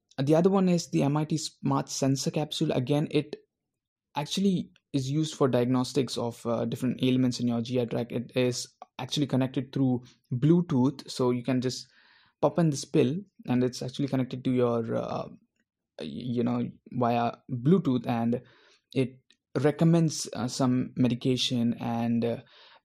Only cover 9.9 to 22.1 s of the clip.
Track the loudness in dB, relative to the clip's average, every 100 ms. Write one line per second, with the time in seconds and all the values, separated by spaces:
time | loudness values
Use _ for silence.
9.9 | 0 -4 _ -6 2 4 4 4 2 2
10.9 | 0 -8 -2 0 0 0 -2 -2 -6 -12
11.9 | _ _ _ _ -2 0 2 2 0 0
12.9 | 2 2 0 -8 _ -2 0 0 -2 -8
13.9 | -6 -2 -2 -2 -4 -2 2 2 0 -2
14.9 | -4 -4 -6 -8 -14 _ _ _ _ _
15.9 | -12 -10 -8 -6 -2 -2 -2 -6 -10 -10
16.9 | -2 0 0 -2 -4 -8 -2 4 4 4
17.9 | -2 -2 -2 0 -2 -6 _ _ _ _
18.9 | -4 -4 -6 _ _ _ 0 0 4 4
19.9 | 6 2 -2 -8 -6 -4 0 0 2 -2
20.9 | 2 2 2 0 0 0 0 0 0 -2
21.9 | -2 0